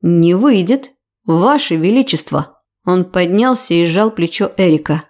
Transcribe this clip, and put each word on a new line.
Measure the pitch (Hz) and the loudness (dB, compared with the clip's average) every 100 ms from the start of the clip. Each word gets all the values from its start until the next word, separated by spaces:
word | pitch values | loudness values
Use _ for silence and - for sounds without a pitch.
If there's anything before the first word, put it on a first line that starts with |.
Не | - 170 165 | 2 2 2
выйдет. | 180 269 220 175 269 - _ _ _ - | 2 2 2 2 -2 -4 _ _ _ -4
Ваше | 165 208 294 285 165 | 0 2 0 -2 -2
Величество». | 165 233 262 208 - 143 156 _ _ _ - | 0 0 0 -2 -4 -6 -6 _ _ _ -2
Он | 180 | -2
поднялся | 180 185 175 190 247 247 - | 0 -2 0 2 2 0 -2
и | 170 170 | 0 0
сжал | 165 220 | 0 0
плечо | 220 170 - 196 - | -2 -6 -4 -6 0
Эрика. | 185 156 - 165 - | 2 2 0 -6 -6